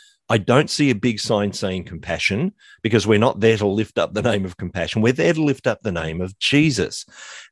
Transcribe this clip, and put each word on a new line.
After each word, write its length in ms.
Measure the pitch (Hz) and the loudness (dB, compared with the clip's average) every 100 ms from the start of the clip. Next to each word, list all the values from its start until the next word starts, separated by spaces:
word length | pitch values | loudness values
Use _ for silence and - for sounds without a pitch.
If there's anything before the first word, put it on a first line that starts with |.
| _ _ - | _ _ -2
I 80 | 117 | -2
don't 320 | 90 127 - | 4 2 2
see 180 | - 143 | 0 0
a 60 | |
big 260 | 104 123 107 | 2 0 -2
sign 320 | - 104 101 | 0 0 0
saying 320 | - 98 92 | -4 -6 -6
Compassion, 720 | 80 80 - 82 - 98 185 _ - - | -8 -12 -6 -4 -2 -2 -4 _ -20 -8
because 240 | 110 110 101 | 0 2 4
we're 120 | 104 | 4
not 220 | 120 101 | 4 4
there 180 | 113 107 | 2 2
to 80 | 101 | 0
lift 320 | 101 107 - | 0 -2 -2
up 160 | 85 | -2
the 80 | 101 | -2
name 240 | 123 104 95 | 0 -2 -4
of 100 | - | -8
Compassion. 460 | 90 92 82 113 | -8 -6 -4 2
We're 100 | 113 | 2
there 220 | 131 170 | 2 0
to 80 | 160 | 2
lift 240 | 147 135 127 | 0 0 -2
up 160 | 107 | -4
the 100 | 107 | -4
name 300 | 85 80 82 | -4 -6 -6
of 160 | 90 - | -8 -6
Jesus. 680 | - 143 156 110 - - - - - - - | 0 2 2 0 -4 -6 -16 -20 -20 -20 -16